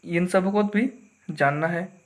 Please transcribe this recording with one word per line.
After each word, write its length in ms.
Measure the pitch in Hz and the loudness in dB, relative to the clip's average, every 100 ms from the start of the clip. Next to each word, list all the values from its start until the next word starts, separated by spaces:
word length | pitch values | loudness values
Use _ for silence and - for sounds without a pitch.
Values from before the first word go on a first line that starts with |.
इन 220 | - 170 180 | -2 -2 2
सबको 340 | 190 185 208 | 2 2 0
भी 280 | 208 208 254 - - _ - | 0 0 -2 -4 -20 _ -14
जानना 400 | 151 143 147 165 | 0 0 2 -2
है। 340 | 170 185 - | -2 -6 -12